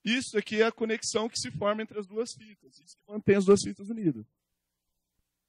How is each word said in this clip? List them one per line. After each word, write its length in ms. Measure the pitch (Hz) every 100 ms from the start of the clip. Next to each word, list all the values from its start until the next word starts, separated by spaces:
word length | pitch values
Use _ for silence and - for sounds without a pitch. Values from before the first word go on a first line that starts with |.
isso 320 | 196 247 - 208
aqui 240 | - 214
é 60 | 226
a 40 |
conexão 560 | - 220 226 - 214 226
que 120 | -
se 100 | 247
forma 320 | - 202 214
entre 160 | 220 208
as 80 |
duas 280 | 190 214 240
fitas. 440 | - 214 202 - -
Isso 180 | -
que 160 | - -
mantém 240 | 214 -
as 100 | 196
duas 180 | 190 202
fitas 260 | 202 202 202
unidas. 360 | 226 180 113 104 _ _ _ _ _ _ _ _ _ _ _